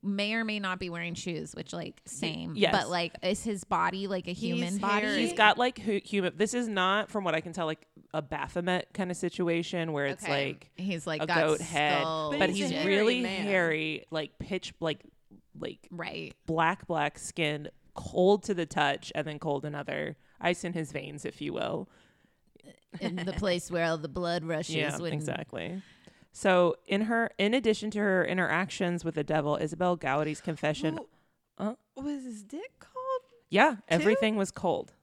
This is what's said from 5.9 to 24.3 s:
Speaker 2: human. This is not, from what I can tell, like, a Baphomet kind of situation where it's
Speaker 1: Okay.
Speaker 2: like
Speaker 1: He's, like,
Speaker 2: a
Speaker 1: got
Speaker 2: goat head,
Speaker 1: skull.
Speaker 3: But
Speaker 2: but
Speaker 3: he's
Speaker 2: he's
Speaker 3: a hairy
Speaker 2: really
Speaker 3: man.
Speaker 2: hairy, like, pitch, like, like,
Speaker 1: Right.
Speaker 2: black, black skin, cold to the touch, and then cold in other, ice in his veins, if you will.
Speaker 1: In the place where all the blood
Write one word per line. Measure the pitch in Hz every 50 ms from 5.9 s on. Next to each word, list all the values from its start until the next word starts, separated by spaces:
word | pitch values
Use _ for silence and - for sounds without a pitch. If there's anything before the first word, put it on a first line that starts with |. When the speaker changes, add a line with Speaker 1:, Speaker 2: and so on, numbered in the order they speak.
| 208 202 -
Speaker 2:
human. | - - 202 185 180 -
This | 151 208 208 -
is | 247 247
not, | 226 214 190 185 185 196 208 208 - -
from | 214 196
what | 180 156
I | 160
can | 156 175 165
tell, | 185 170
like, | 156 160 - - _ _ - - _ -
a | 156 151
Baphomet | 135 - 147 143 143 - 180 175 180 185 180 - _ _
kind | - 190 180 180
of |
situation | - - 175 - - 180 170 170 170 170 - - 175 165 165 156
where | 143 143
it's | 139 143 - -
Speaker 1:
Okay. | 175 151 139 139 139
Speaker 2:
like | - - - - _
Speaker 1:
He's, | - 190 196 190 165 156
like, | - 160 156 156
Speaker 2:
a | 160
Speaker 1:
got | 175 165 160
Speaker 2:
goat | 156 156 151
head, | 170 - - 147 147 151 147 143
Speaker 1:
skull. | 143 156 160 160 156 151 147
Speaker 3:
But | 294
Speaker 2:
but | 196 180
Speaker 3:
he's | 185 196
Speaker 2:
he's | 294 277 160
Speaker 3:
a | 156
hairy | 156 185 190
Speaker 2:
really | 202 214 220 247 247
Speaker 3:
man. | 247 185 190 190 208
Speaker 2:
hairy, | 202 196 185 175 165 156 156 156 156 156 - - _
like, | - 156 151 147 _ _
pitch, | - - 202 185 - - - _
like, | 165 160 147 - - - _ _ _ _ 202 - _ _ _ -
like, | - - - - - - 175
Speaker 1:
Right. | 170 165 160 160 165 165 - - _ _
Speaker 2:
black, | - 165 160 165 165 175 - - -
black | 170 160 147 147 - -
skin, | - - - - 165 147 151 147 151 - - _ _ - _
cold | - - - - - 180 190 202 208 -
to | - 208
the | 170 170
touch, | 156 - 170 147 143 143 143 - - -
and | - 147 156
then | 151 147
cold | - 160 143 139 147
in | 151 147
other, | 147 143 - 143 147 151 156 151 _ _ _ _ -
ice | - 175 180 - -
in | 175 170
his | 175 160 135
veins, | - 151 - 139 147 147 -
if | - - -
you | 147 143 -
will. | - - - - 165 196 - _ - _ _ _ _ _ _ _ _ _ _ _ - _ - - _ _ _ - -
Speaker 1:
In | - 233 175
the | 180 170 180 180
place | 170 196 196 175 175 - -
where | 175 170 165
all | 165 165
the | 160 151 165
blood | 131 185 180 170